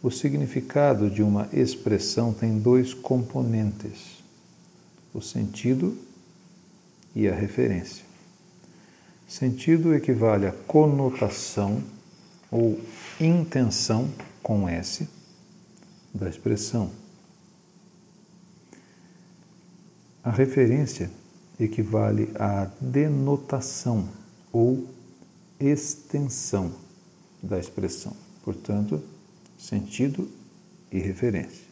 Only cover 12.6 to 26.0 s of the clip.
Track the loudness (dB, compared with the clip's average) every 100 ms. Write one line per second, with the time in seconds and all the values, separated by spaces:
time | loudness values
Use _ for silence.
12.6 | 2 0 -8 -16 -18 0 4 4 2 2
13.6 | 2 0 0 0 0 -6 -16 -12 -2 0
14.6 | 2 -2 -6 -8 -10 -10 -20 -20 -20 -20
15.6 | -20 -20 -20 -20 -14 -6 -6 -4 -2 -2
16.6 | 0 -2 -2 -6 -20 -20 -20 -20 -20 _
17.6 | _ _ -20 _ _ -20 -20 -20 -20 -20
18.6 | -20 -20 -20 -20 -20 -20 -20 -20 -20 -20
19.6 | -20 -20 -20 -20 -20 _ -4 2 2 6
20.6 | 4 4 0 -4 -8 -10 -20 -20 -20 -4
21.6 | -4 0 0 2 2 2 0 -2 -2 0
22.6 | -4 -6 -2 0 2 2 2 0 0 -6
23.6 | -4 -6 -2 -2 -2 -8 -20 -20 -4 2
24.6 | 4 2 -4 -14 -20 -20 -20 -20 -20 -2
25.6 | 2 2 -2 -10